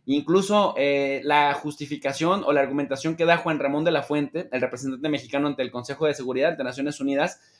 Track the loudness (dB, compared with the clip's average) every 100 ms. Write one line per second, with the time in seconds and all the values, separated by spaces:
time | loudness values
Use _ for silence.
0 | -2 -2 4 2 4 2 2 2 2 2
1 | 0 -2 2 4 4 0 -4 -8 -8 -4
2 | -4 0 0 2 2 2 2 0 -2 -2
3 | -4 0 4 4 2 -2 0 0 2 0
4 | 0 -2 -2 -4 -4 -2 -2 -4 -8 -4
5 | -4 -4 -4 -2 -2 -2 -4 -6 -8 -2
6 | 0 0 -4 0 0 0 -6 -4 -6 -4
7 | -2 0 0 -4 _ _